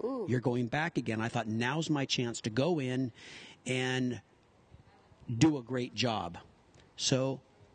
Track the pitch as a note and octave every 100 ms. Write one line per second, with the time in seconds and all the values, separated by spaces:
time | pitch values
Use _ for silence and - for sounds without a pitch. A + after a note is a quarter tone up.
0 | A#3 C4+ F3+ B2 B2+ B2 A#2+ D3 E3 -
1 | A#2+ A2 A#2 A#2+ A2 A2 A#2+ D3+ D#3+ D3
2 | C3+ - A#2+ A2+ A#2+ A2 D3 E3 B2+ B2+
3 | B2+ - - - - - - B2+ B2+ B2+
4 | B2 A2+ - - _ _ - - - -
5 | - - - A#2 D#3+ D3 A#2 B2+ B2+ G#2
6 | B2 G#2+ F2 E2+ - - - - - -
7 | - C3 C3 C3+ - - -